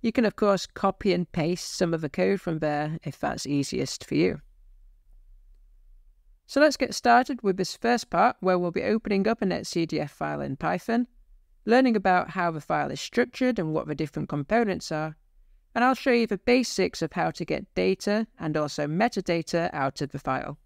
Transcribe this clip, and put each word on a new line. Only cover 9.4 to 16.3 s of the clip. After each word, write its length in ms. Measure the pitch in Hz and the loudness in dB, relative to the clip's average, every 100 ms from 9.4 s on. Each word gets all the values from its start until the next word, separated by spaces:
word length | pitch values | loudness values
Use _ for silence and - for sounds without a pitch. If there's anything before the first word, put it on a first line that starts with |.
a 20 | 196 | 0
net 220 | 175 160 | -2 -4
C 180 | 175 165 | -4 -2
D 140 | 156 | -2
F 100 | 147 | -6
file 320 | - 151 147 | -6 -6 -6
in 160 | 143 135 | -6 -6
Python, 480 | 160 175 - 233 247 _ _ - _ _ | -4 -4 -2 -2 -2 _ _ -20 _ _
learning 320 | - 240 262 220 | 2 4 6 4
about 360 | 190 180 175 | 4 2 2
how 180 | 185 175 | -2 -2
the 100 | 160 | -4
file 300 | - 156 143 | -2 -2 -2
is 100 | 139 | -4
structured 600 | - - 247 - 254 240 | -4 0 0 0 0 2
and 120 | 160 | 0
what 140 | 156 151 | -2 -4
the 80 | |
different 360 | 151 156 - - | -4 -4 -4 -6
components 600 | 147 143 220 226 175 - | -6 0 2 2 -2 -4
are, 240 | 156 156 156 _ _ _ - _ - | -6 -6 -10 _ _ _ -20 _ 0
and 80 | |
I'll 100 | 247 | 2
show 160 | 262 - | 2 2
you 160 | 240 | 2
the 140 | 233 | 2